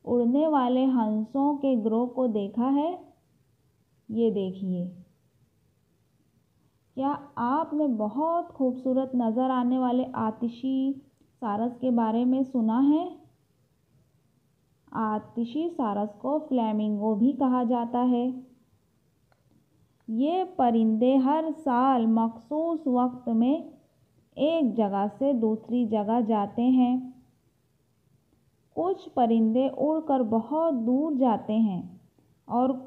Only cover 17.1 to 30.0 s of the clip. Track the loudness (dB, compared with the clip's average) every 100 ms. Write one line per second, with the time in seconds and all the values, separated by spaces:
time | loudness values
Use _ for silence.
17.1 | 2 2 2 0 2 0 0 -2 0 2
18.1 | 2 -2 -6 -14 _ _ _ _ _ _
19.1 | _ _ _ _ _ _ _ _ _ -6
20.1 | -2 0 0 -4 0 2 4 2 4 4
21.1 | 4 4 0 -2 -4 -2 2 2 2 2
22.1 | 2 0 -4 -6 -2 -2 -2 0 0 0
23.1 | -4 -2 2 2 0 -4 -20 _ _ _
24.1 | _ _ -2 0 2 0 0 0 0 -4
25.1 | -2 -2 0 0 -2 -4 -2 0 -2 0
26.1 | 0 2 0 -2 0 2 4 4 2 -4
27.1 | -18 _ _ _ _ _ _ _ _ _
28.1 | _ _ _ _ _ _ -4 -4 -4 -4
29.1 | 0 2 4 2 2 0 0 0 0